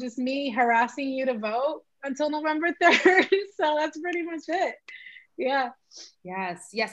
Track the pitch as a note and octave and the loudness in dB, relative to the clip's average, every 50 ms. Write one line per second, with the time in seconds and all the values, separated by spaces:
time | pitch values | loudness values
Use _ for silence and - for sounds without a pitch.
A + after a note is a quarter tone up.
0 | B3+ B3 - - B3+ B3+ C4+ C#4 C#4+ C#4 A3 B3 B3 A#3 A#3 A3+ A#3+ A#3 - - | -6 -8 -6 -4 -2 -2 -2 -2 -2 -2 0 2 4 4 4 4 2 2 0 -4
1 | C#4 C4+ C4 C4 C4 C4 B3 A3 G#3+ G#3+ G#3+ A#3+ C4+ D4+ D#4+ - - _ _ _ | -4 -4 -2 -2 0 0 0 -2 -2 -2 -2 0 0 -2 -2 -4 -10 _ _ _
2 | - C#4 C4+ C4+ D4+ D4+ D4 D4+ D4+ D#4 D#4 D#4 D#4+ F4 - - F4+ E4+ E4+ F4 | -10 -8 -4 -2 -2 -2 -2 -2 0 0 0 0 0 -2 0 4 4 6 6 6
3 | - F#4 F#4 F#4 C4+ - - G4 G4+ - - - F4+ D4+ D4+ D4+ D#4 D#4+ D#4 D#4 | 6 6 6 6 4 4 2 0 0 -4 -4 -2 0 2 2 2 0 -2 -4 -6
4 | D#4 F4 F4 F4 E4 E4+ E4+ D#4 - - D#4+ F#4 G4 C4 - - _ - - - | -6 -4 -4 -4 -4 -6 -8 -8 -6 -4 -2 -2 -2 -2 -4 -8 _ -18 -18 -18
5 | - - - - - _ _ - B3+ B3+ C4+ C#4 C4 A#3+ B3 _ _ _ - - | -18 -20 -20 -20 -20 _ _ -6 -2 0 0 0 0 -2 -6 _ _ _ -20 -20
6 | - - _ _ - F3+ F3+ F#3+ F#3+ F3+ F3 F3 - - - A3 A3 G3+ | -20 -20 _ _ -14 -10 -6 -6 -4 -6 -6 -8 -12 -10 -6 -4 -4 -4